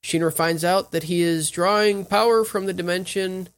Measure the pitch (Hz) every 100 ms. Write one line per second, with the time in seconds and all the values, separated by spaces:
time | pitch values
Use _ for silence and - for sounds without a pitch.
0 | - 165 165 151 165 165 170 190 - 165
1 | 160 175 170 165 151 - 180 208 214 202
2 | 185 202 233 226 220 208 190 185 175 180
3 | 185 196 190 185 180